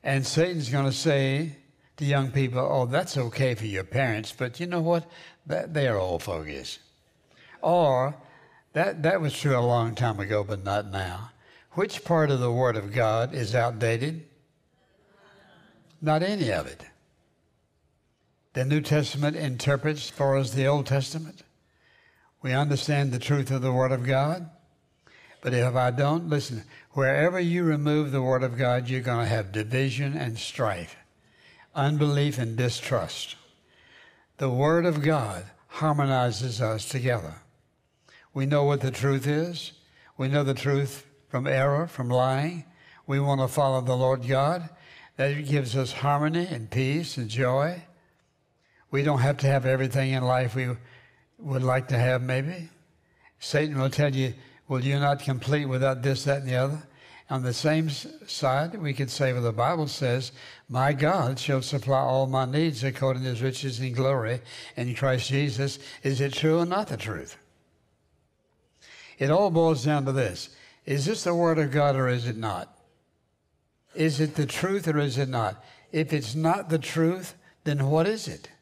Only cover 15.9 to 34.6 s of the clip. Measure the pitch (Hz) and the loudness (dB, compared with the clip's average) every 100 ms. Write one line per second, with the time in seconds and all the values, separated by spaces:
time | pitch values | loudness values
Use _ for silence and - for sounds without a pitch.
15.9 | _ 151 156 185 208 127 90 69 - - | _ 0 2 2 0 0 -2 -4 -12 -20
16.9 | _ _ _ _ _ _ _ _ _ _ | _ _ _ _ _ _ _ _ _ _
17.9 | _ _ _ _ _ _ 131 131 151 - | _ _ _ _ _ _ -4 0 0 2
18.9 | 151 127 139 147 160 151 123 - 139 156 | 2 2 -2 -2 -2 -6 -2 0 0 0
19.9 | 151 - - 139 135 127 123 135 143 139 | -4 -8 -2 2 2 2 0 2 2 2
20.9 | 135 131 160 156 - - _ _ _ _ | -2 -2 -8 -10 -18 -20 _ _ _ _
21.9 | _ _ _ _ _ 131 131 147 139 - | _ _ _ _ _ -2 0 0 0 0
22.9 | 143 139 123 - 143 131 135 131 127 131 | 0 0 -2 0 0 0 -2 0 2 2
23.9 | 131 120 131 143 180 165 - _ _ _ | 0 2 2 2 -2 -8 -18 _ _ _
24.9 | _ _ - - - 120 123 123 123 123 | _ _ -20 -20 -8 -2 2 2 4 2
25.9 | 123 143 165 170 147 - 113 - - - | 2 2 2 0 -2 -2 -8 -10 -20 -8
26.9 | 147 135 139 165 180 170 175 170 147 147 | 0 2 4 2 2 0 2 2 2 2
27.9 | 151 147 135 131 127 127 120 123 123 120 | 2 2 0 2 2 0 0 2 2 0
28.9 | 131 120 117 110 110 98 104 107 131 135 | -4 0 0 0 0 -2 -4 -2 0 0
29.9 | 117 143 147 123 110 - - 113 90 85 | 0 -4 -4 -6 -6 -8 -2 -2 -2 -8
30.9 | - _ _ _ _ - - - - 139 | -16 _ _ _ _ -20 -20 -10 -2 0
31.9 | 151 147 143 147 127 120 113 123 - - | 2 2 2 0 0 -4 0 -2 -2 -2
32.9 | 120 87 - - - _ _ _ _ _ | -2 -2 -8 -12 -14 _ _ _ _ _
33.9 | - - _ _ - 135 123 | -20 -20 _ _ -6 -2 2